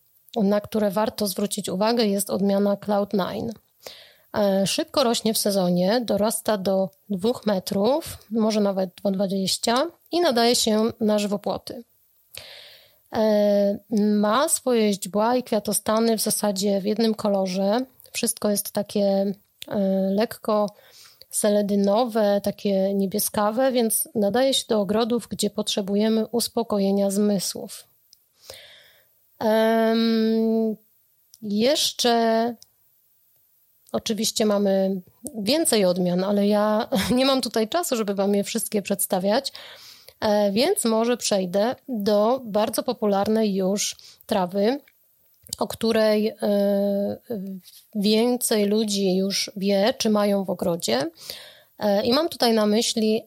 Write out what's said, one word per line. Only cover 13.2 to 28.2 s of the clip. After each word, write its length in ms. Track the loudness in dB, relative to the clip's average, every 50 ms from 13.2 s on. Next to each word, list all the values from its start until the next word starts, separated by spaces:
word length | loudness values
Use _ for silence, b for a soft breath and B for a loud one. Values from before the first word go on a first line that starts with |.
| 2 4 4 4 4 4 4 4 2 2 0 -2 _ -2 0 0
ma 500 | 2 2 2 2 2 2 2 2 2 0
swoje 440 | 0 -2 0 0 2 2 2 2 0
źdźbła 420 | -2 -6 -4 -2 0 0 2 0
i 80 | -2 -2
kwiatostany 720 | -2 -4 -2 -2 -2 -4 -4 -2 0 0 2 2 2 0 0
w 40 |
zasadzie 600 | -2 -2 -2 -2 -2 -2 -2 0 0 0 0 0
w 40 | 0
jednym 300 | -2 -2 0 0 0 0
kolorze. 720 | 0 -2 0 0 0 -2 -2 -2 -2 0 0 0 0 -2 -6 _ _ -20 -12
Wszystko 380 | -8 -6 -6 -6 -6 -4 -2 -2
jest 220 | -2 -2 -4 -6
takie, 640 | -6 -6 -6 -4 -2 0 0 2 2 0 0 -2 -4 -8 _ _ _ _ -14 -6
e, 420 | -4 -2 0 0 0 0 0 0
lekko 560 | 0 0 -2 -2 -4 -8 -4 -2 0 0 0 -2 B B B B B B B B B B B B
seledynowe, 1120 | -6 -2 0 2 2 2 2 2 0 2 2 2 4 2 2 0 0 0 2 2 2 2 0
takie 500 | -2 -6 -2 -2 0 0 2 0 0 0
niebieskawe, 800 | 0 0 0 -2 -4 -4 -2 -2 0 0 0 0 2 0 2
więc 380 | 2 2 0 0 0 -2 -6 -4 -2
nadaje 380 | 0 0 2 2 2 2 2 0
się 120 | 0 -2 0
do 120 | 0 0
ogrodów, 460 | 0 0 0 0 0 0 0 -4 -4 -6
gdzie 220 | -6 -4 -4 -4
potrzebujemy 800 | -2 -4 -4 -4 -4 -4 -2 -2 0 0 2 2 2 0 0 -2
uspokojenia 840 | -2 -4 -4 -2 -4 -4 -4 -2 -2 0 0 2 2 2 0 0
zmysłów. 760 | 0 0 0 2 0 0 -2 -6 -8 -8 -12 -12 -14 -18 -20 _ _ _ _ _ _ _